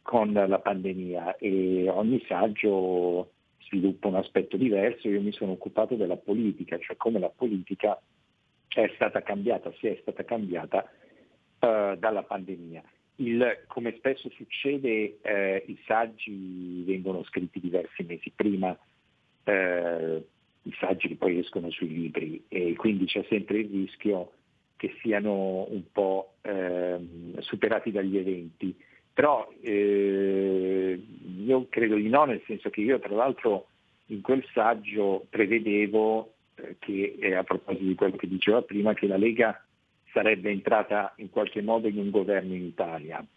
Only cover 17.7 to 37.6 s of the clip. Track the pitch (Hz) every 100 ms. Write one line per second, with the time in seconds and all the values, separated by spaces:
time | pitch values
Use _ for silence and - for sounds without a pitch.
17.7 | 87 85 - 85 85 - - 104 95 92
18.7 | 85 _ _ _ _ _ _ - 101 92
19.7 | 87 87 85 80 80 80 _ _ _ -
20.7 | - 90 95 - - 95 87 87 - 85
21.7 | - 85 80 82 76 80 80 - 95 87
22.7 | 82 110 101 90 104 92 107 - 104 107
23.7 | 98 95 - 107 95 78 _ _ _ _
24.7 | _ 101 - 117 104 104 98 95 95 98
25.7 | 107 87 - 95 95 95 _ 107 98 92
26.7 | 90 90 90 85 85 85 85 - 104 110
27.7 | 110 - 101 95 98 92 90 82 - 95
28.7 | - _ _ _ - 143 135 107 - 123
29.7 | 101 101 101 101 98 98 95 98 95 92
30.7 | 95 95 92 107 - - 90 107 131 127
31.7 | - 113 107 107 135 151 107 - 107 104
32.7 | - 107 127 101 104 131 123 117 98 -
33.7 | _ _ _ _ 107 95 135 - - 110
34.7 | 113 101 104 101 95 - - 101 113 107
35.7 | 104 104 110 110 110 110 _ _ - -
36.7 | - - 98 98 - 104 92 92 92